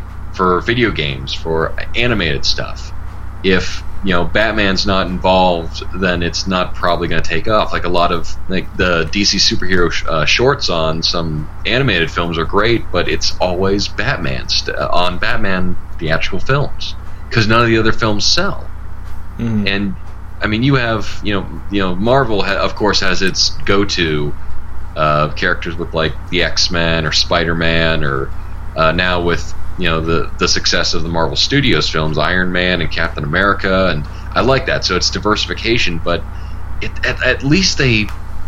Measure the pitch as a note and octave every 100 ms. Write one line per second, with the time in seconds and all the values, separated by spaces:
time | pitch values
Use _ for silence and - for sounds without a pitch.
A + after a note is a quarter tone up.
0 | - - - - F#2 F2 F2 A#2 A2 D#2+
1 | D2 C2 C2 - E2 D#2+ D#2+ - - -
2 | A#2+ D3 E2 C#2 - - C2 - - -
3 | - - - - F#2+ F#2 - - - -
4 | G2 F2 E2+ G#2+ A2 G#2+ G2+ F#2 - F#2+
5 | F2+ F2+ F#2 F#2 F#2 E2+ D#2+ - - F2+
6 | F#2 F2 E2+ - F#2+ F#2 F2+ - F2 E2
7 | E2+ E2 E2+ E2 G#2+ G#2+ F2 F2 F2 F2+
8 | E2+ E2+ F2+ - - F#2 - - F2+ E2+
9 | D#2+ G#2 G2 G2 - - - F#2 E2+ -
10 | - D#2+ D2+ - B2+ C#3+ - E2+ D#2+ D#2+
11 | - F2+ E2 D2+ D#2 - F#2 A#2+ C3+ F2+
12 | E2 F#2 E2+ E2 D2 F#2+ A2+ A#2 - F2
13 | E2 E2 - - F2+ F2+ G2 G2+ - -
14 | A2 B2+ D2+ C2 - - - - - E2+
15 | F2 F2+ G#2+ A#2 G#2+ F#2 F2+ F2+ - -
16 | D#2 D#2+ - F#2+ - C#3 - - - -
17 | - - - A#2+ G#2+ A#2 A#2 A2+ A2 G#2+
18 | A2 G2+ - - G3 - - - - -
19 | - - - - A#2 A2 G2 G2+ G2+ F#2+
20 | - - - - G#2 G#2+ C3 C3+ A#2 A2
21 | - - G#2 G2 F2+ E2 - G2+ F#2 F2+
22 | A2 C3 B2+ G2+ F#2+ G2 F#2+ - G#2 F#2+
23 | G2 F2+ F#2+ - - - - G2 G2+ -
24 | E2 D2+ D2 - - - - - - E2
25 | D2+ D2+ D2+ - F#2 E2+ F2 E2 E2 E2
26 | D#2 - - F2 D#2+ - - E2+ E2+ E2
27 | D#2 - - F2 E2 E2 E2 E2 E2 D#2+
28 | D2 C2+ C2+ - - - - - D#2+ E2+
29 | F#2 F2+ E2+ E2 - - - - E2+ E2
30 | E2 E2 - - F2 F2 - F2+ E2 E2+
31 | E2 E2+ D#2 C2+ - C#3+ - D#2+ D2+ D#2+
32 | D#2 D2+ D2+ F#2 F2+ F2+ F2+ F2+ D#2 -
33 | E2 - D2 E2+ G2+ G2 G2 F#2 F#2 D#2
34 | D2 - - F2+ A2+ C3+ - C#2+ - F2+
35 | - F#2+ G2+ G#2+ - F2 A2 B2 - E2+
36 | F2+ E2+ - - - - - - - -
37 | - - B2+ A#2+ C3+ D#3+ F#3 - C3+ A2
38 | G2+ - - -